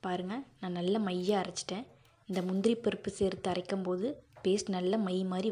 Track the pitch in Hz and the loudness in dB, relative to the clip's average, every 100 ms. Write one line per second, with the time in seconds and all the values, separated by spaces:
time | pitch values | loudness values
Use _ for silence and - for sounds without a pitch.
0 | 185 180 180 233 277 _ 185 175 175 214 | -2 -2 -2 -6 -8 _ -6 -2 2 2
1 | 202 180 180 208 180 - - 190 262 - | 2 0 2 2 0 -6 -6 -6 -8 -18
2 | _ _ - 185 185 190 208 233 214 202 | _ _ -4 -2 0 2 4 4 2 0
3 | - - 196 185 196 180 180 196 185 180 | -6 0 0 0 -2 -2 -2 -2 0 0
4 | 226 294 - - 185 202 - 185 180 220 | -2 -4 -14 -2 2 2 2 0 2 2
5 | 196 185 190 185 214 | 2 0 0 0 0